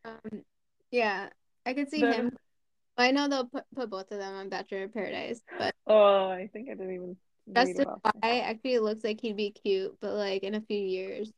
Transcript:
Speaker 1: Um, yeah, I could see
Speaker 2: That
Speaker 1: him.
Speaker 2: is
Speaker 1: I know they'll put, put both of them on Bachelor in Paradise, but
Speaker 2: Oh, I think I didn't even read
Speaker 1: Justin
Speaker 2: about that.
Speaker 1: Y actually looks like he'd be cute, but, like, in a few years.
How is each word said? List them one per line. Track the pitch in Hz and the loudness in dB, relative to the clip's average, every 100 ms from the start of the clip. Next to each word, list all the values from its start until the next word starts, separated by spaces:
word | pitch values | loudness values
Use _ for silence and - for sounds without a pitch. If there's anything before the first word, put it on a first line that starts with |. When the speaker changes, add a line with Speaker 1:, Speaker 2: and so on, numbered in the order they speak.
Speaker 1:
Um, | 226 226 220 214 - _ _ _ _ | -16 -14 -12 -12 -16 _ _ _ _
yeah, | 247 220 196 196 - _ _ - | 2 2 0 -6 -12 _ _ -4
I | |
could | 262 285 | -2 -2
see | 311 | 2
Speaker 2:
That | 277 | 4
Speaker 1:
him. | 233 247 | 4 0
Speaker 2:
is | - _ _ _ _ _ - | -4 _ _ _ _ _ 2
Speaker 1:
I | 247 | 4
know | 277 285 | 4 2
they'll | 277 247 | 0 -2
put, | 269 - | -6 -10
put | - 233 | -8 -6
both | 190 190 | -6 -8
of | 208 | -8
them | 196 | -8
on | 196 196 | -8 -8
Bachelor | 185 196 196 | -8 -6 -6
in | 190 | -6
Paradise, | 220 185 - - 240 - 349 | -6 -6 -6 -6 -8 -10 -4
but | 208 - - | -4 -4 4
Speaker 2:
Oh, | 214 202 196 190 | 8 8 8 2
I | 185 190 | -2 -8
think | 214 262 | -10 -10
I | |
didn't | 208 185 | -8 -8
even | 185 180 185 _ _ - | -8 -8 -12 _ _ -2
read | 208 254 | 2 2
Speaker 1:
Justin | 185 | 2
Speaker 2:
about | 277 - | -2 0
that. | 220 214 | 0 2
Speaker 1:
Y | 226 240 | 0 0
actually | - 220 262 247 | -2 -4 0 2
looks | 214 220 | 2 0
like | 220 214 | -4 -4
he'd | 233 208 | -4 -2
be | 208 | -4
cute, | - 208 190 190 - | -2 0 0 0 -6
but, | 208 | -6
like, | 208 202 196 | -2 0 -2
in | 190 | -2
a | 214 | -4
few | 214 208 | -2 -2
years. | 190 185 190 - 220 | 0 -2 -4 -6 -8